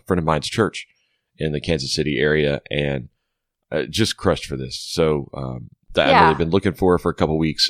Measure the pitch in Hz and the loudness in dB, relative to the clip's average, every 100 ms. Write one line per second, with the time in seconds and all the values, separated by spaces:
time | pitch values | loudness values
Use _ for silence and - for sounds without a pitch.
0 | - 90 78 78 - - 101 - - _ | -2 0 2 0 0 0 0 -2 -14 _
1 | _ _ _ - 80 73 - 80 65 - | _ _ _ -6 -4 -2 -2 -2 -2 -2
2 | 73 67 73 78 73 71 - 76 71 67 | -2 0 2 2 2 -2 -4 -4 -2 -4
3 | 60 _ _ _ _ _ _ 78 64 78 | -8 _ _ _ _ _ _ -4 -4 -2
4 | 110 - 95 80 - 69 65 - - - | -2 0 0 0 -4 -8 -8 -10 -6 0
5 | 80 73 67 73 65 64 60 - _ - | 0 0 -4 -10 -10 -10 -14 -20 _ 0
6 | 76 247 87 76 82 95 98 85 95 87 | 4 6 4 2 2 2 0 2 2 4
7 | 87 80 82 78 80 76 | 0 0 0 2 0 0